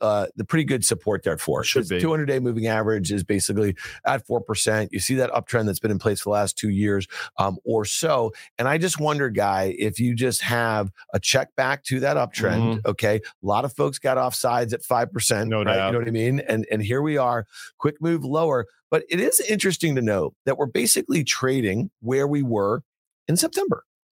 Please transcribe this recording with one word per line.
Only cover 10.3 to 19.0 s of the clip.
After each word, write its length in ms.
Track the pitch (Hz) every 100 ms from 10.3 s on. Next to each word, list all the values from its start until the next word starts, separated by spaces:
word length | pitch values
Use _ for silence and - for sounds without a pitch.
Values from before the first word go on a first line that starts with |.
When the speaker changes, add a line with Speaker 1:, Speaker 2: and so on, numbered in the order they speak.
| 110
Speaker 1:
have 500 | - 120 117 107 101 - -
a 60 | 104
check 360 | - 135 - -
back 280 | 131 139 -
to 140 | 131
that 160 | 139 147
uptrend, 400 | 120 - 104 110
Speaker 2:
Mm-hmm. 300 | 113 110 110
Speaker 1:
okay? 260 | 101 107 107
A 280 | - - 95
lot 200 | 104 135
of 80 | -
folks 240 | 147 135
got 180 | 135 131
off 180 | 127 -
sides 380 | 123 123 113
at 100 | 120
five 280 | - 123 110
percent, 380 | 120 - 107 113
Speaker 2:
No 140 | 107
Speaker 1:
right? 100 | 104 98
Speaker 2:
doubt. 120 | 98
Speaker 1:
You 60 |
know 60 | 120
what 80 | 117
I 40 |
mean? 280 | 113 117 139
And, 240 | - 110 -
and 100 | 107
here 180 | 104 127
we 160 | 151 147
are, 280 | 123 120 107 - - -
quick 240 | 147 151
move 220 | 165 165
lower. 440 | 135 156 165 127 107 _ _
But 140 | 160